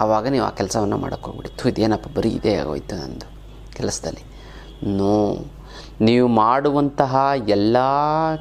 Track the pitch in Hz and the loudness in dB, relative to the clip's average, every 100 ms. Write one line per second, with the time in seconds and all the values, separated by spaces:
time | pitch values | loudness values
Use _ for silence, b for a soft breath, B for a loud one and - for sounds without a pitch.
0 | 107 107 120 135 104 - 98 113 101 101 | 2 2 2 2 0 -2 -2 0 0 -2
1 | 87 - - - - - 127 101 107 104 | -4 -6 -10 -10 -12 -2 -2 2 2 2
2 | - - 113 87 - 95 73 71 - 98 | -2 -2 0 0 0 0 0 -6 -6 -10
3 | 65 62 - - - - - - 107 - | -8 -12 -14 -18 -18 -18 -16 -6 -6 -4
4 | 139 - - B B B B - 101 98 | -8 -10 -14 B B B B -8 -4 0
5 | 98 104 101 92 - - B B B - | 2 4 2 -2 -8 -14 B B B 0
6 | 110 120 123 113 110 135 147 143 143 - | 4 6 6 6 4 4 2 2 0 0
7 | 139 131 139 139 104 101 104 123 131 139 | 2 4 2 2 2 2 4 4 4 2
8 | 151 156 160 156 | 2 0 0 -2